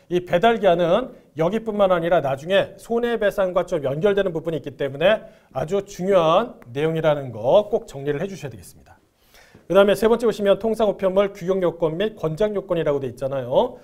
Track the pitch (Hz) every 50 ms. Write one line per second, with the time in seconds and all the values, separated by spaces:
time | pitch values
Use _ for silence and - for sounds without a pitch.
0 | _ - 170 175 180 - 156 175 185 233 233 220 208 185 170 175 175 160 175 226
1 | 262 247 - - _ _ - 147 160 175 202 226 226 226 202 208 202 190 185 170
2 | 165 170 180 165 139 131 139 131 151 170 196 190 147 - - - - - 226 233
3 | 240 233 233 220 214 196 190 208 190 185 180 185 175 - 185 160 135 127 139 151
4 | 180 208 196 202 190 190 165 160 - 170 165 143 127 139 117 - 147 135 131 139
5 | 160 196 220 220 - - - _ _ _ - 131 143 151 190 202 190 - - -
6 | 180 190 202 185 165 156 165 196 233 247 - - - 123 117 139 151 160 165 160
7 | 160 156 147 143 139 127 110 107 110 131 165 208 208 - - - - - - 135
8 | 139 147 143 143 180 196 196 147 - 107 98 92 85 - - - - - - _
9 | _ _ _ _ _ _ _ _ _ _ - - _ - 170 196 202 208 190 -
10 | 226 214 233 226 247 220 196 - 202 196 190 196 - 226 220 220 226 202 190 -
11 | 196 190 185 196 208 196 196 - 170 180 190 190 180 165 - - 170 156 156 170
12 | 208 220 220 - - 160 156 156 214 214 208 196 180 - 180 165 156 151 143 139
13 | 131 127 117 - 139 135 139 135 123 120 135 180 233 247 - -